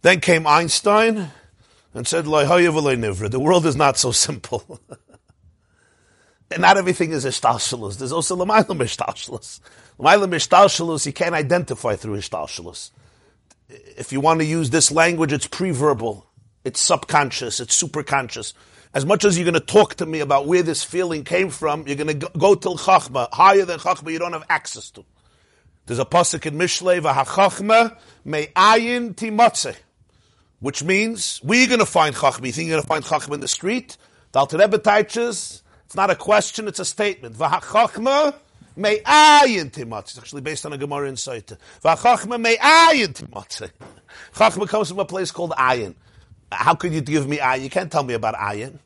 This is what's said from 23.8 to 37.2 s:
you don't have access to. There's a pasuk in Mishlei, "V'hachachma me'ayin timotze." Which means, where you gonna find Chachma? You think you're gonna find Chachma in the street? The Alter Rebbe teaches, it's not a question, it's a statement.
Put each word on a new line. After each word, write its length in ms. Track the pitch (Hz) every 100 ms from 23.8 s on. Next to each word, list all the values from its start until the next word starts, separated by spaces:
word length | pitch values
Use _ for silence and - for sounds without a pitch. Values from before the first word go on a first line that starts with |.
| 175 185 156
you 80 | 160
don't 140 | 175
have 120 | 165 156
access 440 | 156 - 113 -
to. 120 | - - _ _ _ _ _ _ _ -
There's 120 | 120
a 60 | 131
pasuk 400 | 170 170 165 160
in 120 | 147
Mishlei, 440 | 175 - 180 180
"V'hachachma 960 | 151 135 135 190 196 - 202 226 226 - _ _
me'ayin 920 | - 151 151 - 196 226 233 247 240 180
timotze." 600 | 220 214 233 - 131 92 _ _ _ _ _ _ _ _
Which 240 | 135 139
means, 560 | 156 190 226 226 - -
where 200 | 135 233
you 80 | 254
gonna 180 | 247 208
find 300 | 175 156 120
Chachma? 300 | 139 - 127
You 60 |
think 180 | 123 165
you're 80 | 160
gonna 100 | -
find 160 | 156
Chachma 300 | - 156 143
in 60 | 147
the 80 | 135
street? 500 | - 180 247 - - _ _ _
The 80 | 131
Alter 180 | 139 160
Rebbe 200 | 202 208
teaches, 840 | 220 208 214 226 240 196 - - _ _ _
it's 100 | -
not 140 | 196
a 60 | 175
question, 520 | - 208 196 - 214
it's 120 | -
a 60 | 185
statement. 520 | - 208 185